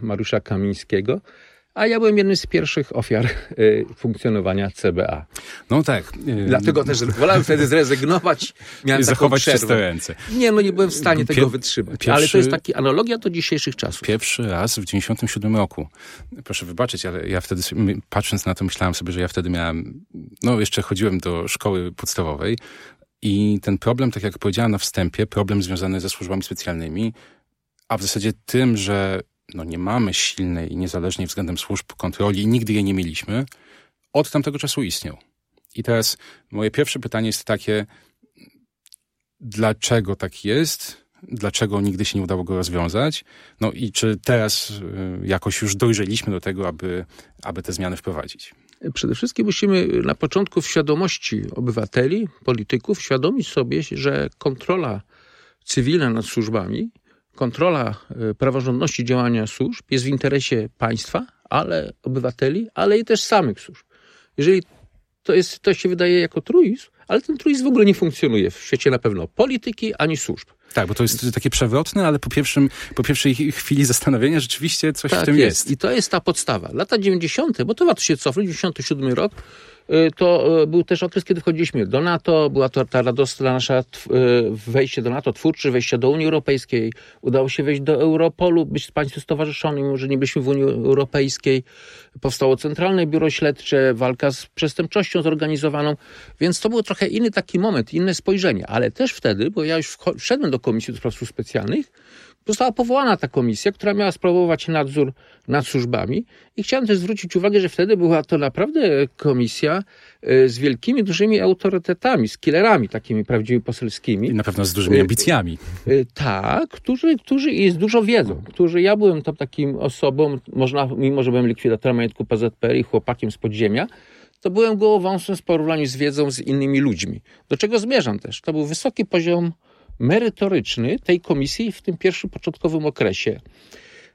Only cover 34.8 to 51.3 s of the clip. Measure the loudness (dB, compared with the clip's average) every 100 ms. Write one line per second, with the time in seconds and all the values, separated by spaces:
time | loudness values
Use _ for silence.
34.8 | -4 -6 -10 -14 _ _ _ _ _ -8
35.8 | 0 0 0 -4 -12 -20 _ -4 -2 0
36.8 | -2 -2 -6 -4 -2 -4 -4 -4 -2 -2
37.8 | -4 _ _ _ _ _ _ _ _ _
38.8 | _ _ _ _ _ _ -12 -2 0 0
39.8 | 0 0 0 -6 -8 -8 -2 0 0 -4
40.8 | -10 -18 _ _ -12 -6 -4 -2 -2 0
41.8 | 0 0 -2 -2 -2 -2 -2 -4 -2 -2
42.8 | -2 0 -2 -4 -12 -20 -20 -6 -4 -4
43.8 | -6 -2 -2 -2 0 0 2 -2 -6 -10
44.8 | -12 -8 -8 -6 -4 -2 -2 -4 -4 0
45.8 | 2 2 0 -4 -4 -4 -4 -6 -6 -6
46.8 | -8 -8 -10 -18 -20 _ -12 -10 -8 -6
47.8 | -6 -6 -8 -8 -10 -14 -20 _ _ _
48.8 | -10 -4 -4 -2 -4 -4 -4 0 2 2
49.8 | 2 0 -2 -2 -2 -2 -2 -4 -2 -2
50.8 | 0 0 0 -4 -6